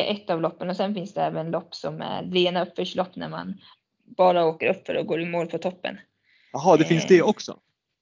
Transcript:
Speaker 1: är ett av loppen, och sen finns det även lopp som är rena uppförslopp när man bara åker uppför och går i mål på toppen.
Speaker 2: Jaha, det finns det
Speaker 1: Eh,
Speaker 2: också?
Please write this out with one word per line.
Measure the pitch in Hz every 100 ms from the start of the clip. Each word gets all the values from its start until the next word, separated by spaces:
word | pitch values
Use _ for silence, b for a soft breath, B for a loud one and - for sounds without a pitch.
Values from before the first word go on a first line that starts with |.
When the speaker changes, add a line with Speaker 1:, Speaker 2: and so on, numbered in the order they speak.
| -
Speaker 1:
är |
ett | 208 -
av | 170
loppen, | 165 - 180
och | 185
sen | 196
finns | 208 185
det | 160
även | 156 160 160
lopp | 165 -
som | - 160 156
är | 156 95
rena | 175 180 175 180 175
uppförslopp | - 185 185 180 -
när | 165
man | 160 180 196 b b _ _ _ -
bara | 180 175
åker | 165 160 -
uppför | 190 - 151
och | 151
går | 165
i | 175
mål | 170 165
på | 165
toppen. | 180 185 - - - _ _ _ _
Speaker 2:
Jaha, | 131 165 156
det |
finns | 160 160 143
det | 180
Speaker 1:
Eh, | 180
Speaker 2:
också? | - - - _ _ _ _